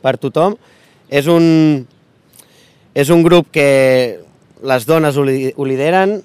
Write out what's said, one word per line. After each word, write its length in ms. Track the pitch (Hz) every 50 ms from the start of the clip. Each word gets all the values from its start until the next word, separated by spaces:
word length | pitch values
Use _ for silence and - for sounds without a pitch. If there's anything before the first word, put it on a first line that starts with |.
per 140 | _ 135 127 - -
tothom. 320 | 135 - 151 160 190 208 - _ _ _ _ _ _ _ _ _ _
És 160 | - 143 139
un, 560 | 156 170 170 170 165 160 160 160 156 151 139 123 - _ _ _ _ _ _ _ _ _ - - _ _ _ _ _ _ _ _ _ _
és 160 | - 143 131
un 140 | 170 170 165
grup 240 | 170 175 175 156 _
que 160 | - 156 143 143 139 135 135 131 131 127 127 120 101 87 85 82 _ _ _ _ _ _ -
les 240 | 135 131 127 113
dones 300 | 120 160 160 156 151 139 143
ho 80 | 143
li-, 240 | 135 131 135 131 131 -
ho 100 | - 143
lideren 540 | 135 135 131 139 156 175 185 190 196 208 202 190